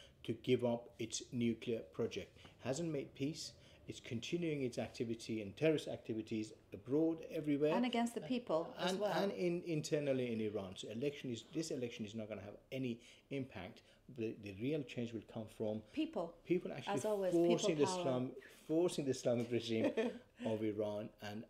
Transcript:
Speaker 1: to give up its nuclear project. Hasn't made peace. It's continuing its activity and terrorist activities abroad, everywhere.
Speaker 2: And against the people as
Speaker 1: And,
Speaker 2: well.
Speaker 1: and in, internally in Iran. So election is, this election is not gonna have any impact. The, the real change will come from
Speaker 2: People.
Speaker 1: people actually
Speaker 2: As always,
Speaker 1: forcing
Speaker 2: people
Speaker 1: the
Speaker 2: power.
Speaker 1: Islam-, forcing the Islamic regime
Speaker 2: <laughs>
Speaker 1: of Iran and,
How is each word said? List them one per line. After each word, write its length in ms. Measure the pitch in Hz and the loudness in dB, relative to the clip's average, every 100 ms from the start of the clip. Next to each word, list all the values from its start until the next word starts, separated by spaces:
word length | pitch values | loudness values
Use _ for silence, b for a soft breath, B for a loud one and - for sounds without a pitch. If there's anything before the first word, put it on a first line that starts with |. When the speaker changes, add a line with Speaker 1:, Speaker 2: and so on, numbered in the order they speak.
| B B | B B
Speaker 1:
to 80 | - | -4
give 320 | 110 - 123 | -2 4 4
up 240 | 120 120 - - | 4 0 -2 -8
its 240 | 113 - - | -6 -6 -4
nuclear 480 | 127 117 113 - 117 - | 0 2 2 0 -4 -4
project. 440 | - 113 - - - B B | -4 -2 -4 -8 -12 B B
Hasn't 260 | 139 139 170 | -4 -2 -2
made 240 | 143 135 | -4 -6
peace. 380 | - 135 160 - - B B - | -4 -4 -4 -10 -14 B B -14
It's 120 | - | -12
continuing 640 | - 113 - 175 170 147 | -6 -6 -2 -2 0 0
its 160 | 127 127 | 0 -2
activity 640 | 113 - 117 113 - 110 | -4 -2 -4 -4 -4 -4
and 140 | 101 - | -4 2
terrorist 320 | 156 151 - | 4 4 0
activities 640 | 120 - 110 107 110 107 - - | -6 -4 -4 -2 -2 -4 -8 -16
abroad, 460 | 98 120 147 165 165 - | -12 0 4 4 2 -4
everywhere. 440 | 165 147 139 147 | -4 2 4 4
Speaker 2:
And 100 | 185 | 4
against 300 | 247 233 233 | 2 2 0
the 60 | 214 | 0
people 540 | - 247 - 165 165 - | -2 -2 2 0 0 -2
as 120 | 175 | 0
Speaker 1:
And, 80 | 190 | 2
Speaker 2:
well. 120 | 202 | 2
Speaker 1:
and 200 | 170 196 | 2 2
in, 300 | 190 180 175 175 | 2 0 0 0
internally 640 | 151 147 151 143 131 123 | -2 0 0 2 2 2
in 80 | 113 | 0
Iran. 340 | 107 104 95 95 | 0 0 -4 -8
So 120 | - | -8
election 420 | 113 143 143 135 | -4 -4 -4 -4
is, 140 | 113 - | -6 -6
this 160 | 151 160 | -6 -4
election 340 | 143 120 - | -4 -4 -6
is 100 | 107 | -8
not 140 | 113 107 | -6 -6
gonna 120 | 104 | -8
have 140 | 101 104 - | -8 -12 -8
any 280 | 131 131 117 B B B | -4 -2 -4 B B B
impact. 520 | 139 127 104 90 - - b - 120 | -6 -6 -8 -10 -12 -20 b -14 -4
The, 180 | 110 - | -4 -4
the 120 | 101 95 | -8 -4
real 220 | 127 156 | -2 -2
change 300 | 131 - 117 | -4 -6 -4
will 120 | 110 - | -6 -8
come 140 | 117 110 - | -8 -8 -4
from 240 | 107 110 - | -2 -2 -4
Speaker 2:
People. 420 | - - 208 170 - | -4 -2 -2 -4 -4
Speaker 1:
people 260 | - 175 185 | 0 0 0
actually 220 | 139 - | -6 -2
Speaker 2:
As 100 | 202 | -2
always, 280 | 214 208 185 | 0 2 4
Speaker 1:
forcing 440 | 175 170 165 208 156 | 6 8 6 4 4
Speaker 2:
people 100 | 139 | 4
Speaker 1:
the 40 | |
Speaker 2:
power. 80 | 180 | 4
Speaker 1:
Islam-, 300 | 156 127 131 - - - - | 2 2 0 -4 -14 -12 0
forcing 360 | 160 175 - | 4 4 2
the 60 | 139 | 0
Islamic 400 | 127 131 120 117 | 2 2 2 2
regime 400 | 117 113 113 - - 226 - | 0 2 2 2 2 0 -2
Speaker 2:
<laughs> 280 | - - 240 | -12 -6 -2
Speaker 1:
of 160 | 107 | 0
Iran 460 | 107 104 104 104 113 - | 0 0 -2 -2 -6 -10
and, 220 | 104 107 117 | -10 -8 -10